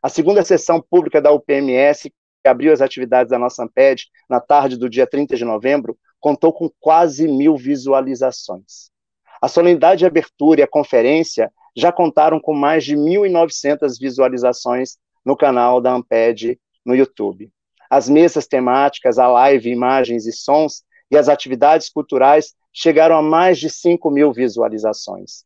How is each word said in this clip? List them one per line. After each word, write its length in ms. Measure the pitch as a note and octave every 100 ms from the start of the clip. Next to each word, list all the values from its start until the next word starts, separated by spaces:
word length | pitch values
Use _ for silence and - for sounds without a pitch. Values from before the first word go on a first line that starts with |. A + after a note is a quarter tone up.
A 80 | C3+
segunda 340 | - D#3 G#3
sessão 380 | E3+ E3+ - E3
pública 400 | - F3 D#3 D#3
da 100 | C#3+
U 80 | D3
P 140 | -
M 180 | C#3 C#3
S, 360 | B2+ C#3+ D3 D3
que 400 | _ _ _ C3+
abriu 240 | B2 D3
as 80 | D3
atividades 480 | C3+ - B2+ B2+ A#2+
da 80 | B2
nossa 260 | B2 -
amped 460 | A2+ - C3+ B2+ - _ _
na 100 | B2
tarde 380 | - D3 C3+ B2
do 120 | B2
dia 160 | A#2 B2
trinta 300 | C#3 C#3+ A#2+
de 100 | A#2+
novembro, 520 | A2 B2 C#3+ A2+ - _ _
contou 320 | D3 C#3+ E3
com 180 | - E3 _
quase 480 | D#3 D#3+ E3+ C#3 D#3+
mil 280 | C3+ D3 D3
visualizações. 1300 | B2 C#3+ C3 C3+ C3 B2+ C3 - - F2+ _ - - _ _ _ _ -
A 60 | C3+
solenidade 520 | - F3 E3+ D#3+ F#3
de 60 | F3+
abertura 560 | D#3 - _ D3 D3+
e 20 |
a 40 | C#3+
conferência 840 | - - B2+ B2 D#3 D#3+ - A2 _ _ -
já 160 | D#3+
contaram 480 | F3 E3+ D#3 D#3 D#3
com 140 | -
mais 300 | D3 C#3+ D#3+
de 120 | C3 D3
mil 300 | D3+ F#3+ G3
e 40 |
novecentas 680 | F3 E3 - C#3+ D3 D3 A#2+
visualizações 1000 | C3+ B2 B2+ B2+ B2 B2 B2 B2 C3 - _ _
no 120 | - C#3
canal 420 | C#3+ B2 B2 B2+
da 140 | B2
amped 680 | B2+ A#2 A2+ A2+ A2 A2+ B2+ _ _ B2
no 100 | B2+
YouTube. 560 | C3+ _ G#2 F#2 G#2+ _ _ _ _
As 180 | C#3 A#2+
mesas 400 | D3 E3+ D#3 -
temáticas, 720 | C#3 B2 C3 C#3+ - C3 A#2
a 80 | B2
live, 420 | B2 C3+ C#3 A#2
imagens 560 | A#2+ B2 C3+ B2 A#2+ A2
e 60 |
sons 520 | - - D3 D3+ - _ _ _
e 60 | D3
as 100 | C#3
atividades 600 | C#3+ C3+ B2+ C#3+ D#3+ D#3+
culturais 640 | - C#3+ C3+ C3 D3+ D3+ _ _
chegaram 460 | - E3 D3+ D#3+ E3
a 40 |
mais 380 | D#3 D#3+ F#3 D#3+
de 100 | D3+
cinco 420 | - F3 E3+ E3
mil 200 | C#3+ D3
visualizações. 1120 | A#2+ B2+ G#2+ A2+ A2 G#2+ G#2 - F#2+ G2+ -